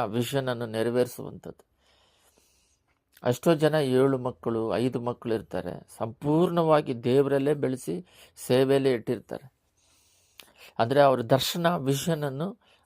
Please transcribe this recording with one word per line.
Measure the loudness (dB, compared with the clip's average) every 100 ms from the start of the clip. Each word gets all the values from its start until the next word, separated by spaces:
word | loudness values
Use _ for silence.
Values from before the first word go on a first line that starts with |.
ವಿಷನನ್ನು | -2 -2 -2 -2 -4 -6 -6
ನೆರವೇರಿಸುವಂಥದ್ದು. | -2 0 0 -2 -4 -14 -14 -16 -18 _ _ _ _ _ _ _ _ _ _ _ _ _ _ _ _ -2
ಎಷ್ಟೋ | 0 2 2
ಜನ | 2
ಏಳು | 2 2 4 4 2
ಮಕ್ಕಳು, | -4 -6 -4 -4 -2 0
ಐದು | 0 -2
ಮಕ್ಕಳು | -6 -6 -4 -4
ಇರ್ತಾರೆ, | -4 -8 -8 -10 -16 -10
ಸಂಪೂರ್ಣವಾಗಿ | -10 -6 0 2 2 2 2 2 2 -4
ದೇವರಲ್ಲೇ | 2 2 4 2 0
ಬೆಳೆಸಿ | 0 -2 -4 -6 -10 -10 _ -20 -18
ಸೇವೆಯಲ್ಲೇ | 0 2 4 4 2
ಇಟ್ಟಿರ್ತಾರೆ. | 0 -2 -6 -6 -14 -14 _ _ _ _ _ _ _ _ -20 -20 _ -14 -2
ಅಂದರೆ | 2 6
ಅವ್ರ | 6 4
ದರ್ಶನ, | 2 2 2 -2 0 0
ವಿಷನನ್ನು | -2 -2 -2 -2 -4 -4 -6 -8 _ _